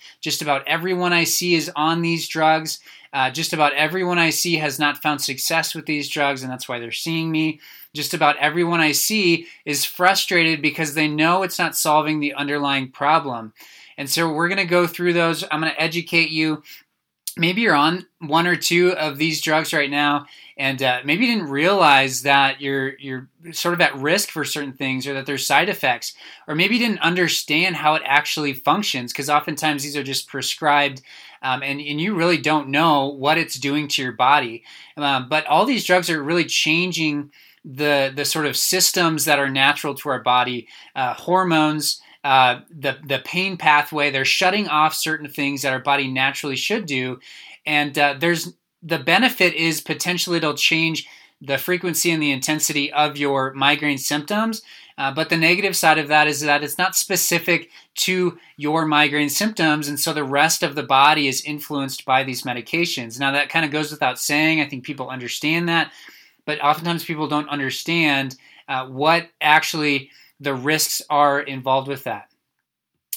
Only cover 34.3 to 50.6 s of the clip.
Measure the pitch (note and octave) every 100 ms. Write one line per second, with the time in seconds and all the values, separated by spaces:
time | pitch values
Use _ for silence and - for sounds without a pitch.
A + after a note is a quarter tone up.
34.3 | C#3+ B2 A#2 - - - - C#3+ C3+ B2
35.3 | D#3 D#3 D3+ A3+ A#3+ E3+ F3+ E3+ D#3+ C#3
36.3 | F3 D3 - D#3 E3 F3+ E3 D#3 D3 C#3+
37.3 | _ - _ - C3 D3 C#3+ C3+ C3+ C#3
38.3 | D#3+ D3+ A#2+ - F#3 F3 F#3 E3+ D#3 C#3+
39.3 | C#3+ C#3 C3+ C3+ C#3+ D3+ - D3 B2+ A#2
40.3 | B2 B2 B2 - - - C3+ B2+ A#2+ -
41.3 | F#3 F#3 D#3+ D3+ D3+ C#3 - - _ C#3
42.3 | C3+ B2+ B2 - D#3+ C3+ C3 C3+ C3+ -
43.3 | F3 F#3+ F3+ D#3+ D3 C#3+ D#3 C#3+ C3+ C3+
44.3 | - F#3 G3+ F#3+ D3+ D#3 - D#3+ D#3 D3
45.3 | - C#3 C#3+ C#3 C3 C3+ C#3 C3+ C3 C3+
46.3 | C3+ D3 C3 - A3+ F3+ C3+ B2+ B2 -
47.3 | - - - - D3+ D3 C#3+ C#3+ C#3 E3
48.3 | E3+ E3+ - _ _ D#3+ D#3+ C3 F3 B3+
49.3 | - F3+ D3+ E3 D#3 - D3+ F3 F3 F3+
50.3 | E3+ D#3 D3